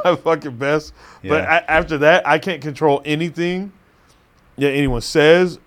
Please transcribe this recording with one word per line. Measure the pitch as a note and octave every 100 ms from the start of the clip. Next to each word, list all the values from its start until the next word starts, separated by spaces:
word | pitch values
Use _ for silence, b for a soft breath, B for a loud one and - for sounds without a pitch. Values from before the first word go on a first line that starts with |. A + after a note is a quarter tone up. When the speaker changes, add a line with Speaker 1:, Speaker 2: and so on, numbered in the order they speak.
Speaker 1:
my | F#3 D3+
fucking | E3 E3 D3+ A#2
best. | C#3 D3+ D3+ - B B
But | F#2+ D#3
Speaker 2:
Yeah. | - E3 -
Speaker 1:
I, |
after | D#3+ E3 D3+
that, | D3 F3+ -
I | D3+
can't | F#3+ D#3+
control | D3+ C3+ D#3 C#3 D3
anything | D3+ E3+ D#3 E3+ F#3 G3+ - _ b b b b _ _ -
that | C#3+
anyone | C#3 C#3 A#2+
says | - D#3+ D3+ F3 F#3 -